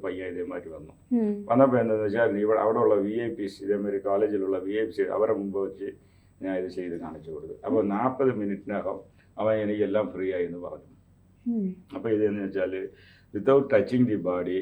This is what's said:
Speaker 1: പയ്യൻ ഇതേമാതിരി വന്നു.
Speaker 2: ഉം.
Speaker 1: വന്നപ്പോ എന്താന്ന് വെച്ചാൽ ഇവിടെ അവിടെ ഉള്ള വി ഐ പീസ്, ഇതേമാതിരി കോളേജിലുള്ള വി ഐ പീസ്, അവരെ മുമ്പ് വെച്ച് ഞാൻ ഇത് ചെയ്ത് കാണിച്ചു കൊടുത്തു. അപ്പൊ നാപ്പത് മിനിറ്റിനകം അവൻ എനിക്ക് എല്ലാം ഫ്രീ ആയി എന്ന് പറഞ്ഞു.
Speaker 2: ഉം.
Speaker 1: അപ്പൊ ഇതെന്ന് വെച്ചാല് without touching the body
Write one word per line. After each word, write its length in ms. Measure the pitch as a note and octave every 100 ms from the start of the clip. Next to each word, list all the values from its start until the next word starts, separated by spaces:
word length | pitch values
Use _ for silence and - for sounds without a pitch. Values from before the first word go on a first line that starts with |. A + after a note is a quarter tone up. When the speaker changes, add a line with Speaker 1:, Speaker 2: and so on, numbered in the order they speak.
Speaker 1:
പയ്യൻ 220 | F#2+ F#2 F#2
ഇതേമാതിരി 420 | F2+ F2 F2+ E2
വന്നു. 240 | D#2 D#2 - - A#3+
Speaker 2:
ഉം. 260 | G#3+ G#3 G3+
Speaker 1:
വന്നപ്പോ 280 | A#2+ C3+ B2
എന്താന്ന് 260 | A2+ A2
വെച്ചാൽ 340 | G#2+ A2 A2+ G2+
ഇവിടെ 200 | G#2 A2
അവിടെ 200 | G#2+ A#2
ഉള്ള 160 | A2
വി 200 | G#2 G2+ A2+
ഐ 140 | A#2
പീസ്, 300 | G#2+ F#2+ -
ഇതേമാതിരി 340 | G2 G2+ G2+ G2
കോളേജിലുള്ള 600 | G2+ G2 G#2+ G2+ F#2+ F#2
വി 140 | F#2
ഐ 120 | G#2+
പീസ്, 160 | A2 G#2+
അവരെ 320 | F#2 F#2 G#3+
മുമ്പ് 260 | G#2 G2 G2
വെച്ച് 320 | G2 - G2 - _ _ _ -
ഞാൻ 160 | F#2 F#2
ഇത് 100 | F#2
ചെയ്ത് 320 | F#2 F2+ E2+
കാണിച്ചു 300 | E2 D#2+ D#2+
കൊടുത്തു. 240 | D2+ D#2+ -
അപ്പൊ 180 | G#2+ A#2+
നാപ്പത് 520 | G2+ G2+ B2+ C3 C3
മിനിറ്റിനകം 680 | G#2+ G2+ G2 - G2 F2 F#2+ - _ _ -
അവൻ 160 | G#2+ G#2+
എനിക്ക് 260 | G#2 G#2+
എല്ലാം 300 | D3 G#2 G2
ഫ്രീ 220 | F2 F#2+
ആയി 100 | F2+
എന്ന് 140 | E2+ E2+
പറഞ്ഞു. 340 | F2 - - - _ _ _ _ A#3+
Speaker 2:
ഉം. 220 | A3+ F#3+ F3+ -
Speaker 1:
അപ്പൊ 160 | F#2+ G#2+
ഇതെന്ന് 340 | G#2+ G#2 G2+
വെച്ചാല് 380 | G2 G2 F#2 F#2+ G2 - - - -
without 300 | G#2 B2+ C#3 C#3
touching 300 | G#2+ G2 B2 A#2+
the 80 | G2+ F2
body 320 | F2+ F2+ F#2